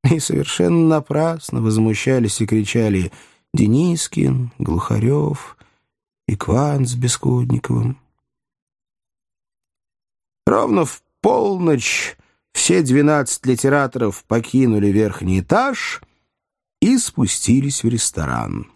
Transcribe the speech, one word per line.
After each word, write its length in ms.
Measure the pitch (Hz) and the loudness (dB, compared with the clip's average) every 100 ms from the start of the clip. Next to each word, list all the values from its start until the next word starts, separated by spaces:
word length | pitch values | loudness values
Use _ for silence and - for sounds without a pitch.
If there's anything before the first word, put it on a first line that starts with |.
И 160 | 127 160 | 2 0
совершенно 680 | - 139 143 - 175 170 160 | 0 -2 -2 0 2 4 4
напрасно 720 | 156 151 151 160 165 - 123 | 2 0 -2 -2 -4 -6 -2
возмущались 800 | 113 110 110 104 - 131 110 - | 0 2 2 0 0 0 0 -2
и 60 | 107 | 0
кричали 640 | 110 104 120 110 95 90 - - _ _ | 0 0 0 0 0 -2 -8 -20 _ _
Денискин, 960 | - 107 123 175 170 - - 139 131 123 - | 0 2 2 2 -2 -4 -2 0 0 -4 -6
Глухарев 960 | - 82 - 110 113 147 151 147 - - _ _ _ _ _ _ - | -4 -4 -2 0 0 0 -2 -6 -10 -20 _ _ _ _ _ _ -6
и 80 | |
Квант 540 | 101 - 117 147 143 123 | -6 0 0 2 0 -2
с 60 | |
Бескудниковым. 1040 | 123 123 - - 123 123 120 - 120 117 131 _ _ _ _ _ _ _ _ _ _ _ _ _ _ _ _ _ _ _ _ _ _ _ _ - | -2 -2 -2 0 0 0 -2 0 -2 -2 -6 _ _ _ _ _ _ _ _ _ _ _ _ _ _ _ _ _ _ _ _ _ _ _ _ 0
Ровно 380 | 98 254 202 | 0 2 0
в 180 | 147 - _ _ | 0 -6 _ _
полночь 960 | 202 247 208 185 170 135 - - - - _ _ _ | 0 2 0 0 0 0 0 -4 -6 -12 _ _ _
все 300 | - - 180 | -4 2 2
двенадцать 640 | 139 135 147 151 127 - | 4 4 4 2 -2 -4
литераторов 800 | 131 123 139 143 135 127 110 - | -2 0 2 2 0 -2 -4 -4
покинули 640 | _ 117 110 131 127 104 101 | _ -2 0 2 2 2 2
верхний 540 | 101 107 - 90 92 | 2 0 -2 -2 -2
этаж 600 | 92 208 269 247 - - - _ _ _ _ _ _ _ | 2 0 0 -4 -8 -10 -16 _ _ _ _ _ _ _
и 160 | 202 262 | 2 2
спустились 840 | - - 110 - - 127 139 135 | 0 -2 -2 -2 0 0 0 -2
в 40 | 117 | -2
ресторан. 840 | 117 - - 73 60 52 50 - | -2 -4 -4 -4 -4 -4 -8 -12